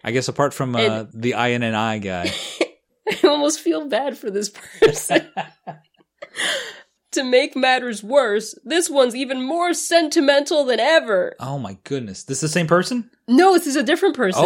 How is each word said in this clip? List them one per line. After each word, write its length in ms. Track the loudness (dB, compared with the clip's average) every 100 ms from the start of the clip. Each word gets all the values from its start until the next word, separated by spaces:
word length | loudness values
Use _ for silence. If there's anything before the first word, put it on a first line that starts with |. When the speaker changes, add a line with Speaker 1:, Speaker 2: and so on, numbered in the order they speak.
Speaker 1:
I 80 | -4
guess 160 | -2 -2
apart 260 | 0 0
from, 200 | 0 -4
uh, 40 | 0
Speaker 2:
And 300 | 0 -2 -8
Speaker 1:
the 220 | -6 -4
I 160 | 0 0
N 100 | 0
N 120 | 0
I 240 | -2 -2 -2
guy. 340 | -4 -4 -4 -6 -12 -4 -6
Speaker 2:
<laughs> 360 | _ _ _ -8 0
I 40 | 2
almost 320 | 2 0 -2
feel 280 | -4 -4 -2
bad 280 | -4 -4 -6
for 140 | -8
this 180 | -6 -8 -10 -20 2
person. 480 | 2 2 -2 -2 -2 -10
<laughs> 40 | -12 _ -18 -18 _ _ _ _ -20 -8 -6 -6 -8 -16 _ _ _
To 100 | -6
make 320 | 2 2 2 0
matters 480 | 0 0 -2 -8
worse, 500 | 0 2 2 0 -4 -14
this 240 | -4 -2 0
one's 280 | 2 2 2
even 260 | -6 -4
more 320 | -4 -2 -2
sentimental 920 | -2 2 2 2 2 4 2 2 0
than 140 | 0 2
ever. 560 | 4 2 2 0 0 -6
Speaker 1:
Oh 180 | -8 -8
my 180 | -8 -12
goodness. 400 | -8 -8 -6 -12
This 140 | -10 -4
is 60 |
the 60 | -2
same 200 | -2 2
person? 420 | 2 2 -4 -6 _ 2
Speaker 2:
No, 280 | 6 6
this 120 | 6 2
is 80 |
a 80 | -2
different 320 | 0 2 2
person. 260 | 2 0 4